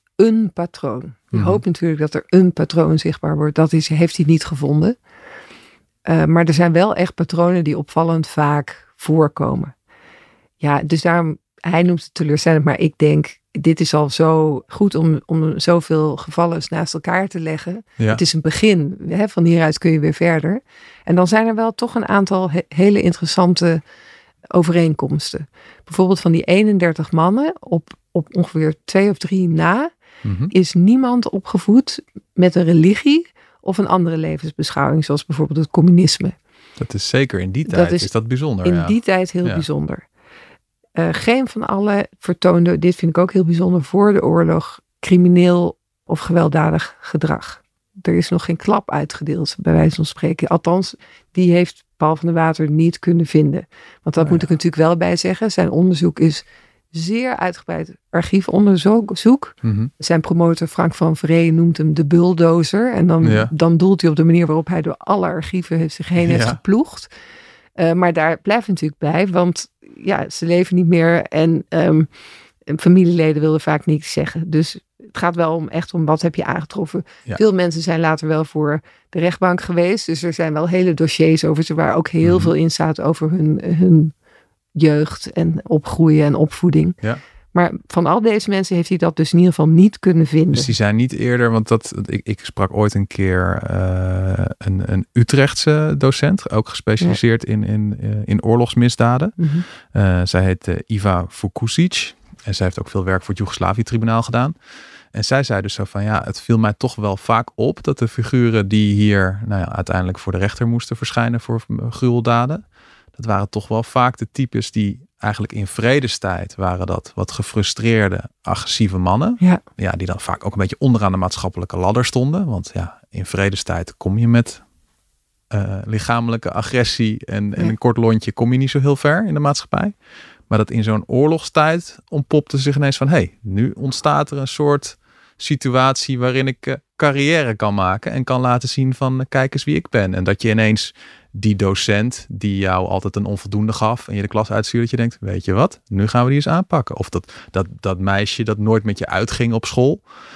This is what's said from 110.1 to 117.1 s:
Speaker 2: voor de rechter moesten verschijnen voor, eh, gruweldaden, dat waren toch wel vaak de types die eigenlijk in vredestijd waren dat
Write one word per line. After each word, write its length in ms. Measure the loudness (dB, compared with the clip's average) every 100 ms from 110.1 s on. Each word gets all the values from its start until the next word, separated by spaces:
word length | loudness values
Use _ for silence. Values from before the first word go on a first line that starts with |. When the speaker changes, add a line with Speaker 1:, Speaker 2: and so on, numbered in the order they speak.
| -6
Speaker 2:
voor 140 | -6
de 60 | -2
rechter 300 | -2 -2 -2
moesten 280 | -2 -4 -8
verschijnen 440 | -6 -2 -2 -2
voor, 220 | -4 -6 -6
eh, 80 | -8 -8
gruweldaden, 760 | -2 0 0 0 0 -2 -6 -12 _ _ _ _ -12
dat 80 |
waren 240 | -4 -2 -2
toch 200 | -6 -4
wel 140 | -4
vaak 340 | -2 0 0 -2
de 120 | -8
types 380 | -6 -4 -4 -4
die 380 | -2 -4 -4 -14 _
eigenlijk 340 | -6 -4 -6
in 140 | -6 -8
vredestijd 880 | -2 0 0 0 -4 -6 -6 -8
waren 320 | -6 -4 -2 -4
dat 260 | -6 -6